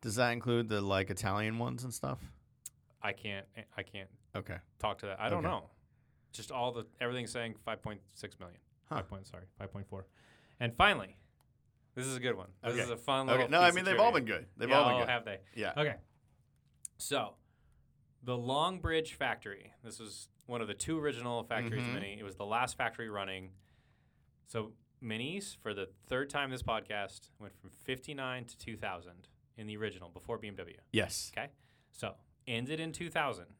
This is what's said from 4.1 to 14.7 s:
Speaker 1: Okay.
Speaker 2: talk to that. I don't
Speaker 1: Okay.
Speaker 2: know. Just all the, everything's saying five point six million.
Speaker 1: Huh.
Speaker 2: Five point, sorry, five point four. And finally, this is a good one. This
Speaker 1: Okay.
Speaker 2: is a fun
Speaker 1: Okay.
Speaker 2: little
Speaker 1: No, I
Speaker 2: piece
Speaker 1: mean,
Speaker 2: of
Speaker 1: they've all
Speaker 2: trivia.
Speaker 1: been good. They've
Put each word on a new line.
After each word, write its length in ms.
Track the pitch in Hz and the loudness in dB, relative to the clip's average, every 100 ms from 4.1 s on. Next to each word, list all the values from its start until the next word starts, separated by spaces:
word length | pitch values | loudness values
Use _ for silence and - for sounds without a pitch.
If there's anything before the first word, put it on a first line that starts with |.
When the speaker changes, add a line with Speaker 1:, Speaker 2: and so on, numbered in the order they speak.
| - _ - | -18 _ -8
Speaker 1:
Okay. 220 | 95 - - _ | -6 -10 -12 _
Speaker 2:
talk 220 | 107 98 | -4 -2
to 80 | 104 | -6
that. 120 | 95 | -4
I 100 | 110 | 0
don't 100 | 170 | 0
Speaker 1:
Okay. 40 | 147 | 0
Speaker 2:
know. 220 | 143 76 _ _ _ _ _ _ | -2 -6 _ _ _ _ _ _
Just 180 | - 113 | -14 -6
all 200 | 131 123 | -2 0
the, 140 | 120 110 - | -2 -8 -4
everything's 300 | 123 123 113 | -2 -2 -4
saying 240 | 127 117 107 - | -4 -4 -6 -6
five 160 | 110 | -6
point 180 | 110 104 - | -6 -10 -12
six 260 | - 110 - | -14 -14 -12
million. 200 | 90 87 _ _ _ | -16 -16 _ _ _
Speaker 1:
Huh. 80 | 156 | -4
Speaker 2:
Five 120 | 92 | -4
point, 160 | 101 95 | -8 -12
sorry, 180 | - 90 - | -16 -16 -12
five 140 | 101 | -10
point 140 | 101 98 | -10 -10
four. 180 | 98 92 _ - - - - | -10 -12 _ -20 -20 -20 -4
And 140 | 120 | -4
finally, 440 | 117 190 175 95 - - _ _ _ _ _ _ - | 6 6 6 -2 -12 -20 _ _ _ _ _ _ -6
this 100 | 127 | -4
is 100 | 131 | 0
a 40 | |
good 160 | 123 104 | 0 0
one. 100 | 92 92 | -4 -6
This 100 | - | -2
Speaker 1:
Okay. 80 | 120 | 0
Speaker 2:
is 60 | 117 | 0
a 40 | 117 | -2
fun 300 | - 135 131 | 2 2 6
Speaker 1:
Okay. 40 | 123 | 4
Speaker 2:
little 120 | 120 | 6
Speaker 1:
No, 80 | 156 | 8
I 60 | 175 | 8
Speaker 2:
piece 60 | 175 | 8
Speaker 1:
mean, 60 | |
Speaker 2:
of 40 | 180 | 4
Speaker 1:
they've 80 | - | 8
all 120 | 220 | 8
Speaker 2:
trivia. 140 | 170 117 92 | 8 2 -2
Speaker 1:
been 20 | |
good. 60 | - - | -4 -4
They've 120 | 120 | 6